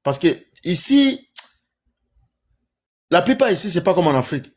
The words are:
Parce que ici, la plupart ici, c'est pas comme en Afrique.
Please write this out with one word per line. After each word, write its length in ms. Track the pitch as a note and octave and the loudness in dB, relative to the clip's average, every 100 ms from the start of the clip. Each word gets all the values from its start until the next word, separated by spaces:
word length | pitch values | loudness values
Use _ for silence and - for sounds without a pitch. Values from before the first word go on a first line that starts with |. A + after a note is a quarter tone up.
Parce 180 | - C#3 | -4 -2
que 80 | E3+ - _ _ | -2 -4 _ _
ici, 640 | E3 E3+ - C#4 C#4 C4 _ - - _ _ _ _ _ _ _ _ _ _ _ _ _ _ _ _ | -4 0 2 2 2 -2 _ -12 -12 _ _ _ _ _ _ _ _ _ _ _ _ _ _ _ _
la 100 | E3+ | 0
plupart 300 | F3+ C4 B3+ | 2 0 0
ici, 180 | F#3 G#3 | 0 0
c'est 140 | E3+ | 0
pas 100 | F3 | 0
comme 140 | F3+ E3 | 0 0
en 80 | C3+ | 0
Afrique. 360 | B2 C#3+ - | -2 -8 -10